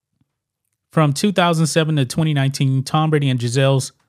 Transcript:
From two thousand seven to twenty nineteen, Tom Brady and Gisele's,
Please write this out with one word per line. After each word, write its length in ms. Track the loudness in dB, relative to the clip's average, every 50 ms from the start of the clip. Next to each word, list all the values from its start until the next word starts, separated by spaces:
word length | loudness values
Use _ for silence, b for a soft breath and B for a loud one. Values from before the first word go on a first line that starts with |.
| _ _ _ _ _ _ _ _ _ _ _ _ _ _ _ _ _ _
From 220 | 0 2 2 2 0
two 180 | 0 -2 -2
thousand 360 | 0 2 0 2 2 0 0
seven 280 | 0 0 0 0 0 0
to 100 | 0 -2
twenty 280 | -2 -2 -2 -2 0 0
nineteen, 500 | 0 0 -2 0 -2 0 0 0 -2 -2
Tom 280 | -2 -2 -2 0 0
Brady 180 | 0 0 0 0
and 100 | -2 -2
Gisele's, 540 | -2 -2 0 2 2 2 2 0 -2 -4 _ _ _